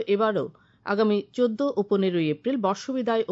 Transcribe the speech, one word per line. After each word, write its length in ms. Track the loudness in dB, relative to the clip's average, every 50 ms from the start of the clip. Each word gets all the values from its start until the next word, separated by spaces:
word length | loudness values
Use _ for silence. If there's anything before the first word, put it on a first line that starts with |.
| 0 0 0
এবারও 320 | 2 2 2 0 0 -2 -4 -8 _ _ _ _ _ -6
আগামী 320 | -4 0 2 2 2 2 0 -2 -4 -2
চোদ্দ 220 | 0 0 0 2 0 -2 0 0 -2
ও 20 | 0 0
পনেরোই 360 | 2 2 2 2 2 2 2 0 0
এপ্রিল 240 | -2 -2 -4 -2 0 0
বর্ষবিদায় 580 | -2 -2 -4 -6 -6 -4 -2 -2 0 0 0 0 -2